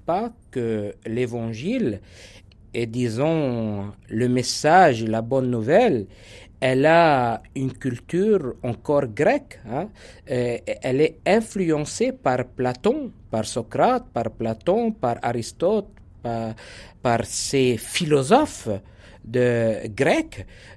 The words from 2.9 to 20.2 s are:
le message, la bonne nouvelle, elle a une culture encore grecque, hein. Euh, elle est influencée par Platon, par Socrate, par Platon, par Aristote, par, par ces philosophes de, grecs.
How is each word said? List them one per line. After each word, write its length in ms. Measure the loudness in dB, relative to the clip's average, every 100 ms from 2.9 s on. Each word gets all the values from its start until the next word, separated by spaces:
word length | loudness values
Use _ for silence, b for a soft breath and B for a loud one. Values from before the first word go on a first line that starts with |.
| -2 -2 0 0 0 0 -2 -4 -6 -8 -12 -8
le 180 | -2 0
message, 760 | 0 -2 -2 4 6 6 4 0
la 160 | -2
bonne 280 | 0 0 0
nouvelle, 580 | -2 2 4 4 2 -2 B B B B -4
elle 260 | 0 4 6
a 560 | 6 6 4 2 -2 -8 -6
une 180 | -6
culture 840 | -4 -6 -6 -4 0 2 2 0 -6
encore 440 | -6 -6 0 0 0
grecque, 520 | 0 2 2 -2 -20 -8
hein. 200 | -6 -6 B B B -4
Euh, 260 | -2 -2 -2 -6 -6
elle 180 | -2 -2
est 180 | -4 -6 0
influencée 840 | 0 0 -4 -2 -2 -2 -2 -4
par 340 | -2 -2 -2 -4
Platon, 680 | -4 -4 0 0 0 -4 -12 -8
par 160 | -6 -4
Socrate, 600 | -6 -6 0 2 2 -2
par 200 | -6 -6
Platon, 600 | -4 -6 -4 0 0 0
par 260 | -2 -2 -2
Aristote, 680 | -2 -4 -6 -2 0 0 -4 -14 -20 -10
par, 320 | -6 -4 -6 -10 B B B B
par 220 | 0 0 0
ces 520 | -6 -2 2 2 0
philosophes 920 | -2 -4 2 2 4 4 4 -4 -6 -6 B B B B
de, 640 | -4 0 2 2 2 0 -4
grecs. 560 | 0 2 2